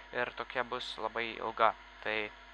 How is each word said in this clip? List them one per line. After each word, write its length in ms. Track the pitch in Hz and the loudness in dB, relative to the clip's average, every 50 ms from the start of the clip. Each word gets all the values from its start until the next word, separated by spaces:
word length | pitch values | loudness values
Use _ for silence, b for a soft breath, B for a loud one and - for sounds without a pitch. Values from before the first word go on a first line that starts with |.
| B B | B B
ir 220 | - 123 123 120 - | 0 0 0 0 0
tokia 300 | - 120 - - 131 120 | -4 -6 -2 0 0 0
bus 280 | 120 123 123 - - - | 0 0 -4 -4 -6 -6
labai 360 | - 107 110 110 117 117 113 | -4 -4 -2 0 0 -2 -2
ilga, 420 | 107 - - 110 113 - 117 107 - - - - - - | -2 -2 -4 -4 4 8 8 6 6 4 -6 -16 -16 -6
tai 200 | - 107 107 110 107 104 - - - - | -2 0 0 0 0 -2 -6 -12 -18 -18